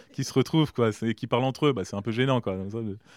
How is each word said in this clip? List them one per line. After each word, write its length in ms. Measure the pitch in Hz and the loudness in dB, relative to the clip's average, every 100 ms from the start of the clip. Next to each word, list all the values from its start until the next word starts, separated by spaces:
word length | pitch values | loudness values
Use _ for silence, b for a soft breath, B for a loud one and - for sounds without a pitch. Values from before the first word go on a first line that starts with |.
| B | B
qui 100 | - | -8
se 80 | 131 | 0
retrouvent, 420 | 139 127 160 151 | 0 2 2 2
quoi, 180 | - 113 | 2 2
c'est, 240 | 104 113 113 | 2 -4 -4
qui 100 | 117 | -2
parlent 200 | 120 131 | 0 0
entre 200 | 123 147 | 2 0
eux. 80 | |
Bah, 120 | 123 90 | 0 -4
c'est 100 | 101 | -6
un 80 | |
peu 80 | 110 | -4
gênant, 280 | 113 135 127 | 0 2 2
quoi. 160 | 107 95 | 0 -6
Comme 140 | 95 | -6
ça, 80 | 117 | -8
je 120 | 110 98 B | -8 -10 B